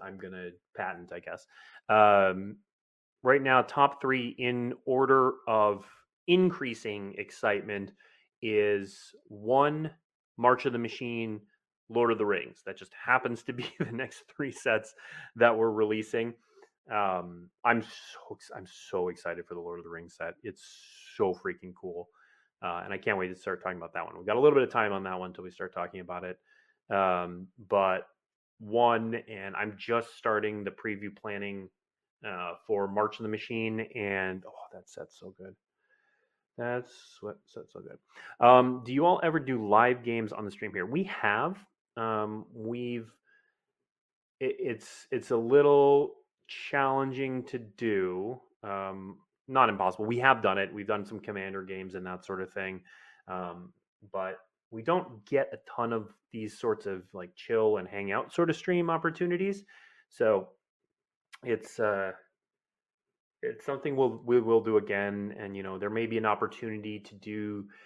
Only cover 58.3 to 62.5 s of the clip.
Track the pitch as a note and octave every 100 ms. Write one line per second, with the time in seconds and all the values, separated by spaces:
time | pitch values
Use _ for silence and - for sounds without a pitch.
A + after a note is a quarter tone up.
58.3 | - E3+ D#3+ - F3 E3+ E3 E3 D#3+ F3
59.3 | F3 G3 G3+ - - - _ _ - A2
60.3 | G2+ F#2 _ _ _ _ _ _ _ _
61.3 | - B2 A2 - - G#2+ G2+ F#2+ F2+ _
62.3 | _ _